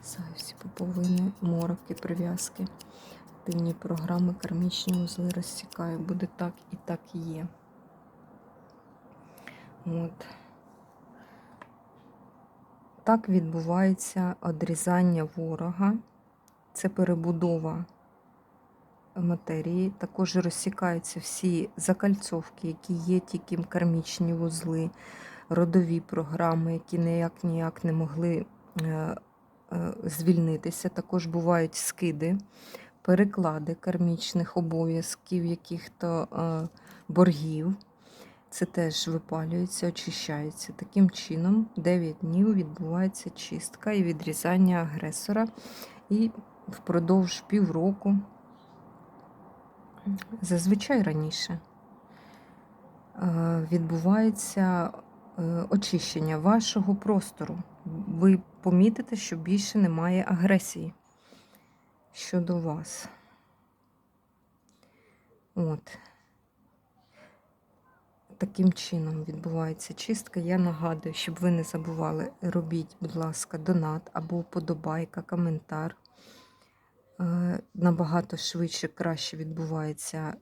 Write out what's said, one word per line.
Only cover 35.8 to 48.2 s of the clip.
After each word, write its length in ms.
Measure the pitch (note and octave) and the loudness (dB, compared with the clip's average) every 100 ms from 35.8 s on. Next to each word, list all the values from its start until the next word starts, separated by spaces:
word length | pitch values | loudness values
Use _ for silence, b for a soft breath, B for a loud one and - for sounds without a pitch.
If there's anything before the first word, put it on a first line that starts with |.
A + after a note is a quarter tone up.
| - - E3+ E3 - | -10 -6 -2 -2 -2
е, 360 | - E3 D#3+ E3 B B B - | -2 -2 -2 -4 B B B -2
боргів. 680 | D#3+ F#3 D3 D#3+ D#3 E3 G3 - _ B B B B _ | 8 8 8 -2 -2 -2 -4 -8 _ B B B B _
Це 160 | - F3 | -6 -4
теж 420 | - E3 D#3 - | 0 0 0 -2
випалюється, 800 | D#3+ - D#3+ D#3+ E3+ F3+ - F3 | -2 -2 -4 -2 -2 -2 0 -2
очищається. 840 | E3+ - - - D3 D3+ - - - | -2 -8 -6 -6 -4 -6 -8 -12 -12
Таким 340 | F#3+ G3+ F#3+ | -2 6 6
чином, 580 | - - E3 F3 G#3+ A3 - | 4 -6 0 4 4 2 0
дев'ять 420 | E3 F3+ E3 D3+ | 2 2 2 -4
днів 320 | E3 E3+ G#3 | -2 4 4
відбувається 760 | G3+ D#3 D#3+ D#3+ F3 F#3+ F#3+ F3+ | 4 0 -4 -4 0 0 -2 -12
чистка 640 | - - E3 - - - | -12 -10 -8 -10 -8 -2
і 120 | G#3 | 2
відрізання 720 | F3 D#3 D#3+ D#3 F3 F#3 F#3 F3+ | 2 0 -4 -2 2 6 6 6
агресора. 680 | E3 D3+ D#3 - - G#3 A3+ B B B B B - | 0 -4 -6 -6 -2 0 0 B B B B B -2
І 220 | G#3 A3+ - - - - | 2 2 -2 -18 -18 -16
впродовж 760 | - - E3+ E3 F#3+ F3+ - - | -12 0 0 4 4 4 -2 -2
півроку, 680 | G#3 F#3+ D#3+ F3+ G3 G3 G3 | 2 2 2 0 0 2 2